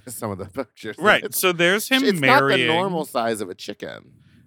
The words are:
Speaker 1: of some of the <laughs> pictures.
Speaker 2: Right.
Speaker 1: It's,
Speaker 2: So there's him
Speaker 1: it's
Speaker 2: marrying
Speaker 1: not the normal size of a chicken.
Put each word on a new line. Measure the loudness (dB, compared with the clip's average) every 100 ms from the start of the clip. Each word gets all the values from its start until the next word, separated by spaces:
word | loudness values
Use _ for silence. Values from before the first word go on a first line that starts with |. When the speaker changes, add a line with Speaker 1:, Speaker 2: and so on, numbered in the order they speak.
| -12
Speaker 1:
of |
some | -10 -8
of | -8
the | -8
<laughs> | -10
pictures. | -10 _ -12 0
Speaker 2:
Right. | 2 2
Speaker 1:
It's, | 0 -2
Speaker 2:
So | 0
there's | 2 2 2 0
him | 0
Speaker 1:
it's | 2 2
Speaker 2:
marrying | 4 4 4 2 2
Speaker 1:
not |
the | 0
normal | 0 -2 -4
size | -2 -2 -2
of | -6
a | -10
chicken. | -12 -12 -14 -14 -20 _ _ -20